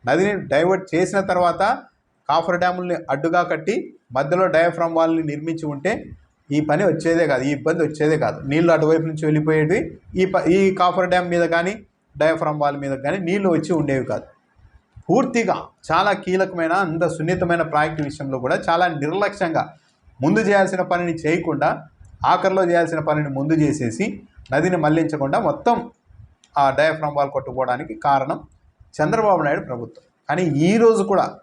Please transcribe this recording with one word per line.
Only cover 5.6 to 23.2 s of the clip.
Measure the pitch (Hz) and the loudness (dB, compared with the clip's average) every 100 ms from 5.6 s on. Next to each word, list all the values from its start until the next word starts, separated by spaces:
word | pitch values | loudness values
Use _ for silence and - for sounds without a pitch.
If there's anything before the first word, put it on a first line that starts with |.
| 156 | -6
ఉంటే | 143 175 254 - - _ _ _ | -4 -4 -4 -8 -20 _ _ _
ఈ | 143 151 | -2 0
పని | 151 196 | 2 2
వచ్చేదే | 156 165 165 160 | 2 0 2 2
కాదు, | 131 135 | 0 0
ఈ | 143 | -2
ఇబ్బంది | 160 165 151 | -2 0 -2
వచ్చేదే | 151 151 156 | 0 0 2
కాదు. | 113 - 135 | -2 -4 -2
నీళ్ళు | 151 170 | 2 4
అటువైపు | 160 156 160 160 | 4 4 2 0
నుంచి | 156 156 | -4 0
వెళ్ళిపోయేవి, | 151 151 156 156 208 - - - 185 | 0 2 2 2 0 -2 -12 -10 -2
ఈ | 190 | 0
ప-, | 190 156 185 | 2 2 4
ఈ | 196 190 | 4 2
కాఫర్ | 180 180 180 | 0 2 0
డ్యామ్ | 180 175 | 0 0
మీద | 170 170 | 0 2
కానీ | 170 180 220 - _ _ 139 | 0 -2 -6 -16 _ _ 0
డయాఫ్రమ్ | 151 160 160 151 | 0 2 -2 0
వాల్ | 147 143 | -2 -2
మీద | 139 135 | -6 -4
కానీ | 139 190 170 | -4 -4 -2
నీళ్ళు | 202 196 160 | 0 2 0
వచ్చి | 156 170 | 0 -2
ఉండేవి | 143 135 120 | 0 -2 -2
కాదు. | 107 - _ _ _ - _ _ - - | -6 -8 _ _ _ -20 _ _ -18 2
పూర్తిగా | 202 262 233 190 101 - _ - | 2 2 0 0 -2 -6 _ -2
చాలా | 160 202 196 | 2 2 0
కీలకమైన, | 185 185 190 175 160 180 185 | -2 0 0 -2 0 0 0
అంత | 165 170 165 | 0 -2 -2
సున్నితమైన | 156 180 175 170 156 | -2 -2 0 0 0
ప్రాజెక్టు | 151 156 156 143 | 0 0 -2 -6
విషయంలో | - 139 131 | -6 -6 -4
కూడా | 127 190 190 | -2 -2 0
చాలా | 170 180 151 | 2 2 0
నిర్లక్ష్యంగా | 147 185 202 202 175 147 - - _ _ _ _ | -4 -2 -2 -2 -2 -2 -4 -10 _ _ _ _
ముందు | 127 208 208 | 0 2 4
చేయాల్సిన | 202 190 185 175 | 2 2 0 -2
పనిని | 175 175 160 | 0 -2 -2
చేయకుండా, | 151 170 170 143 147 - - _ - - 127 | -2 0 -2 0 -2 -2 -10 _ -20 -4 0
ఆఖరిలో | 180 190 190 180 | 2 2 0 2
చేయాల్సిన | 170 165 160 156 | 2 0 -2 -2
పనిని | 151 | -2